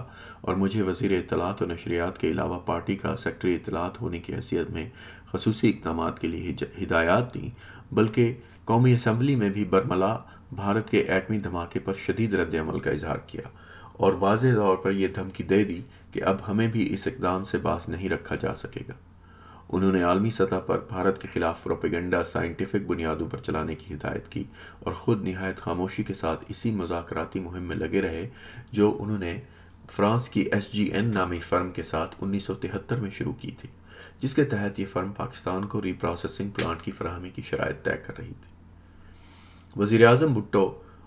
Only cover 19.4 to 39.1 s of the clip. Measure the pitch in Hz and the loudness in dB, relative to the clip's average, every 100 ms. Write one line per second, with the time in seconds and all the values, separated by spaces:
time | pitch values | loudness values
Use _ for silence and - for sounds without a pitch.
19.4 | - - - 92 95 92 87 92 110 113 | -20 -20 -4 2 4 4 4 4 2 2
20.4 | 95 92 - 92 - 92 95 95 - 87 | 0 0 0 -4 -2 -2 0 0 -4 -2
21.4 | 85 82 - 82 82 85 90 90 85 87 | -2 -2 -4 -2 0 -2 0 0 0 -2
22.4 | 85 82 95 104 90 85 80 78 80 - | -4 -4 -2 -2 -2 -2 -2 -2 -4 -6
23.4 | - 80 80 78 - 76 - - - - | -4 -4 -4 -6 -10 -8 -6 -6 -6 -8
24.4 | - - - - - 95 - 110 95 92 | -8 -12 -20 -10 -8 -4 0 2 0 -4
25.4 | 95 92 - 87 95 - 104 95 82 80 | -4 -6 -4 -2 -2 -2 -4 -2 -2 -4
26.4 | - - 117 104 85 85 82 82 80 101 | -6 -4 -2 -2 -2 -4 -4 -6 -4 -6
27.4 | 85 90 90 78 82 92 92 82 113 - | -6 -6 -4 -4 0 2 0 -2 -8 -12
28.4 | - - - 104 104 - 104 104 87 90 | -18 -18 -6 4 4 4 -2 -2 -2 -6
29.4 | - - - - - - 101 113 123 110 | -10 -20 -20 -20 -12 2 4 4 2 0
30.4 | - 104 101 104 101 98 113 101 90 85 | 2 0 0 0 0 2 2 2 0 -2
31.4 | - 87 90 90 82 80 82 - 98 98 | 0 0 0 -6 -4 -4 -4 -4 -2 -2
32.4 | 98 92 95 95 - 123 101 - - - | -2 -4 -4 -6 -4 -4 -4 -4 -6 -6
33.4 | - - - - - - - - 135 - | -10 -12 -14 -18 -20 -20 -20 -6 -2 2
34.4 | 139 107 101 101 98 90 95 104 - - | 2 2 -2 -2 -4 -4 -6 -6 -10 -8
35.4 | - 92 101 110 95 87 85 87 - - | -4 -4 -4 -4 -4 -2 -4 -4 -6 -6
36.4 | 101 101 87 85 - 98 87 87 92 - | -6 -4 -4 -4 -6 -6 -6 -8 -10 -10
37.4 | - - - - - - - - - - | -6 -2 -2 -2 -2 -4 -6 -12 -12 -14
38.4 | - - - - - - - | -18 -20 -20 -20 -20 -20 -20